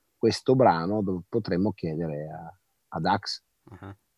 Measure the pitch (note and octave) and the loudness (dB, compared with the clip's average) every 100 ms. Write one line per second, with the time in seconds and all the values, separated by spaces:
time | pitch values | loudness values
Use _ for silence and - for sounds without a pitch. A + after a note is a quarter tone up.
0 | _ _ A2+ - - C3 A2+ E2 F2 G#2+ | _ _ 0 2 2 6 6 4 0 -2
1 | G2 F2+ - A#2 G#2 F2+ G2+ G2+ E2+ D#2 | -2 -4 -4 -4 -2 0 0 -2 -6 -4
2 | E2 D2 D#2 D#2 E2 - _ _ - F2+ | -4 -6 -8 -12 -14 -18 _ _ -12 -4
3 | F2 G2+ - - _ _ - F#2+ G2 G2 | 0 0 -2 -12 _ _ -20 -16 -16 -16
4 | _ | _